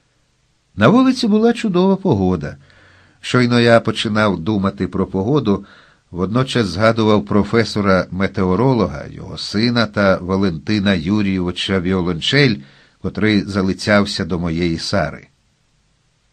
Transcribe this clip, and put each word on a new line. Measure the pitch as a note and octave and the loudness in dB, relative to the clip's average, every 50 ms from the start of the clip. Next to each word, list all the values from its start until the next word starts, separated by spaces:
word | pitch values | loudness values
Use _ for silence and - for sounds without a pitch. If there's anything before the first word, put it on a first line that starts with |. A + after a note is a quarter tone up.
| _ _ _ _ _ _ _ _ _ _ _ _ _ _ _ | _ _ _ _ _ _ _ _ _ _ _ _ _ _ _
На | G2 G#2 | 2 4
вулиці | C#3 G#3 B3+ C4 C4 B3+ - A#3+ | 6 6 6 4 4 2 0 0
була | G#3 G#3 G#3+ A3+ A#3 A#3 | 2 2 4 4 2 2
чудова | A#3 - G#3+ E3+ F3 F#3 G3 G3 | 0 -2 -2 0 2 2 2 0
погода. | F#3+ F#3+ F#3 A#2+ G2+ F#2 F#2 F#2 E2 - F2+ - - - _ _ _ _ _ _ _ _ _ _ _ | 0 0 0 2 2 2 0 0 -2 -4 -10 -12 -14 -20 _ _ _ _ _ _ _ _ _ _ _
Щойно | - - - B2+ B2 A#2+ A#2+ A#2+ | -8 -2 0 2 2 2 2 2
я | A#2 A#2 A#2 A2+ | 4 6 6 4
починав | A2 A2 G#2+ - - A2+ G#2 G#2+ G#2+ G#2 F2+ D#2+ | 4 0 -4 -4 -4 -2 0 0 2 2 0 -2
думати | D#2+ A2 A2 G2+ F#2+ G2 - - F#2+ | -2 -2 0 0 0 -2 -2 -4 -6
про | E2+ - F#2+ F#2+ | -4 -2 -4 -4
погоду, | F#2 - F#2+ F#2+ A#2 D3+ D3 A2 G#2 G2 F#2+ - - - - _ _ _ _ _ _ | -2 -2 -2 0 0 0 0 2 0 0 0 -2 -10 -20 -20 _ _ _ _ _ _
водночас | F2 E2+ F#2+ F#2 A2 B2+ C3+ C3+ - B2 A2 | -6 -6 -4 -2 0 -2 -2 0 0 -2 -2
згадував | F2+ D#2+ F#2+ A2 A2+ A2+ A2+ A2 A2 G#2 G2+ G#2 | -2 0 2 2 2 2 4 2 2 2 2 0
професора-метеоролога, | - G2+ G#2 G2 G2+ - A#2 A2 - - G#2+ G2+ G2+ F#2+ F2+ - - E2+ F#2 G2 F#2 - G#2+ F#2 F2+ F2+ F2+ A#2+ C#3 C3 A2+ F#2 D#2 D2+ C#2+ C2 D2+ D2+ | 0 0 0 0 2 0 0 0 0 -2 -2 0 2 2 2 0 -2 -4 -4 -4 -4 -2 -2 0 0 0 2 2 0 2 0 0 -2 -4 -10 -12 -14 -14
його | D#2+ E2 - - | -16 -14 -14 -12
сина | - - - - G2+ A#2 B2 A#2+ A#2+ A2 | -12 -10 -6 -2 -2 0 0 0 0 -2
та | G#2 G#2 G#2+ G2+ F#2+ F#2 | -2 0 2 2 2 2
Валентина | D#2+ F2+ F2 F#2+ F#2+ G2+ F#2+ D#2+ D2+ - - G#2+ G#2+ F#2+ G2+ G2 | 0 0 -2 0 0 0 0 -2 -4 -4 -2 -2 0 2 0 0
Юрійовича | F2 D2 F#2 G#2 G#2+ G2+ G2 F#2+ F#2 F2 F2 F2 - - - G2 F#2+ | 0 0 0 0 0 0 0 -2 -2 -2 -4 -4 -6 -4 -2 -2 -2
Віолончель, | E2+ F#2 F#2+ F#2 E2+ F2 F2 D#2 - - C3 C#3+ C#3+ B2 G2+ - - - _ _ _ _ _ _ | 0 0 -2 0 -2 -2 -4 -4 -4 0 2 2 2 2 0 -2 -6 -16 _ _ _ _ _ _
котрий | - F#2 - F#2+ G2+ G#2+ G#2+ G2 | -10 -8 -4 0 0 2 2 2
залицявся | - G#2 G2 G#2 F#2+ F#2+ F2 - - A2+ G#2 G2+ G2 G2+ - - F#2+ | 0 0 -2 -2 -2 -2 -2 -2 0 2 2 2 2 0 -4 -6 -4
до | D#2+ F#2 E2 | -4 -4 -4
моєї | F2 E2+ E2 E2+ F2 E2+ E2 | -4 -4 -2 -2 -2 -2 -2
Сари. | D#2+ - - G#2 G2 D#2+ D2 - - - _ _ _ _ _ _ _ _ _ _ _ _ _ _ _ _ _ _ _ _ _ | -4 -4 -4 -2 -2 -2 -4 -6 -12 -20 _ _ _ _ _ _ _ _ _ _ _ _ _ _ _ _ _ _ _ _ _